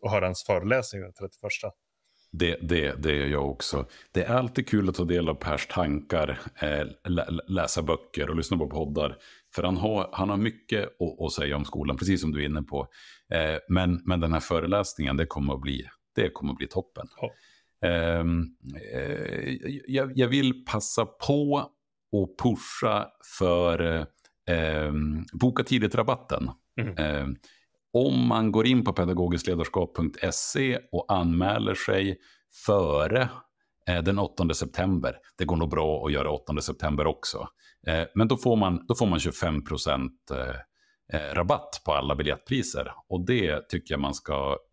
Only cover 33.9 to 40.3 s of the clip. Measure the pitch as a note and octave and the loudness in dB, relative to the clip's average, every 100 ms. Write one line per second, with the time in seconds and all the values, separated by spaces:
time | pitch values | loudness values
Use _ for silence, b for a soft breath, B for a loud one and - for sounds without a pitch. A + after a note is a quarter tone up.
33.9 | F2 E2+ G2 G2 - E2 D#2 E2 - F#2 | 0 2 2 0 0 0 0 -2 -2 0
34.9 | F#2 B1+ - b - F2+ E2+ D#2+ D#2 D#2 | 0 0 -6 b -4 0 0 0 0 0
35.9 | D2+ D#2 D2 C#2+ D2 - D2 D2 D#2 D#2+ | 0 0 0 0 -4 -4 -4 -4 -4 -2
36.9 | D2 D2+ - - - - b b b - | 0 0 0 -4 -8 -10 b b b -2
37.9 | D#2+ E2 G2 A2 A2 B2+ A2 F#2+ F2 - | -2 0 2 2 4 4 4 4 2 0
38.9 | A#2+ G#2+ E2 E2 - E2+ D2+ - D2+ - | 2 2 2 0 -2 0 -2 -2 -4 0
39.9 | C#2 B1+ - - | 0 -2 -8 -8